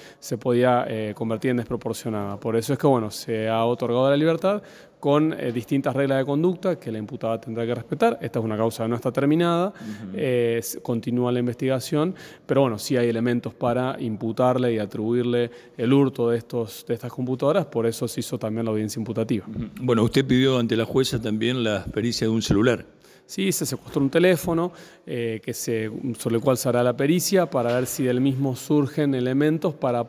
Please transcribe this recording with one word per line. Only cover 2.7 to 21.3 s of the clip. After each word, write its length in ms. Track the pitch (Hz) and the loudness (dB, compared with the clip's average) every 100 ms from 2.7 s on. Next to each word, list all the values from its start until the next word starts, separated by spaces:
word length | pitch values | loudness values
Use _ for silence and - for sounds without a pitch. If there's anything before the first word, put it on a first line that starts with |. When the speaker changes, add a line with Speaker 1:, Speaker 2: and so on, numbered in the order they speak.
Speaker 1:
es 60 | 135 | 0
que, 60 | 151 | 4
bueno, 240 | 127 107 | 2 0
se 380 | - - 110 110 | -8 -6 -4 0
ha 160 | 113 | 2
otorgado 460 | 113 120 117 120 135 | 2 0 0 2 4
la 80 | 143 | 4
libertad 440 | 156 165 190 208 - - - - | 2 2 0 -2 -8 -20 -20 -6
con, 340 | 143 147 156 | 2 2 2
eh, 180 | 160 131 | -2 -4
distintas 420 | 120 110 139 139 | -4 -2 -2 0
reglas 260 | 127 139 135 | 0 0 0
de 60 | 135 | 0
conducta 540 | 143 175 180 190 170 | 0 0 0 -4 -4
que 100 | - | -6
la 80 | 110 | -8
imputada 420 | 107 127 113 113 | -8 -6 -4 -4
tendrá 260 | - 113 117 | -6 -4 -4
que 100 | 120 | -4
respetar. 420 | - 151 226 - | -4 0 2 0
Esta 180 | 120 123 | -4 -4
es 60 | 110 | -2
una 100 | 107 | 0
causa 280 | 113 - | 0 0
que 60 | 113 | -4
no 60 | 117 | -2
está 160 | 127 | -2
terminada, 560 | 117 143 156 170 170 185 | 0 2 2 2 0 -2
Speaker 2:
Ujú. 440 | - 220 208 185 | -6 -12 -12 -10
Speaker 1:
eh, 420 | 196 135 123 117 117 | -4 0 0 0 -2
s-, 220 | - - | -4 -8
continúa 480 | - 117 120 123 123 | -4 -4 -2 0 0
la 60 | 123 | 0
investigación, 760 | 123 117 131 131 - 151 165 185 - - - | -2 -2 -2 -2 -2 -2 -2 -4 -14 -12 0
pero 160 | 135 | 4
bueno, 180 | 135 107 | 4 2
sí 160 | - 127 | -2 2
hay 140 | 120 | 2
elementos 440 | 113 120 120 120 | 2 0 0 -2
para 440 | - 123 120 127 - | -4 0 0 -2 -4
imputarle 720 | 123 104 113 110 127 123 123 | -6 -4 -4 2 2 4 2
y 60 | 113 | 0
atribuirle 720 | 101 110 107 120 120 120 120 - - - | -2 -4 0 0 2 0 -2 -6 -16 -2
el 160 | 117 | 4
hurto 380 | 139 135 127 117 | 4 4 2 0
de 80 | 117 | 0
estos, 480 | - 123 110 - - | -2 -6 -6 -8 -6
de 60 | |
estas 180 | 120 120 | -6 -6
computadoras, 540 | - 127 127 139 180 - | -6 -4 0 2 2 0
por 200 | 120 117 | 0 0
eso 220 | 113 120 | 0 -4
se 140 | - | -4
hizo 180 | - 120 | -6 -4
también 240 | 110 110 | -4 -2
la 80 | 117 | -2
audiencia 260 | 107 107 - | -2 -2 -4
imputativa. 480 | 110 113 113 107 - | -6 -4 0 -2 -4
Speaker 2:
Ujú. 200 | 113 113 - | -8 -8 -4
Bueno, 220 | 127 113 | 2 4
usted 220 | 110 135 131 | 4 4 4
pidió 320 | 127 135 131 | 4 4 4
ante 200 | 117 113 | 2 0
la 80 | 113 | 0
jueza 360 | 131 131 120 | 0 0 -2
también 440 | 110 | -2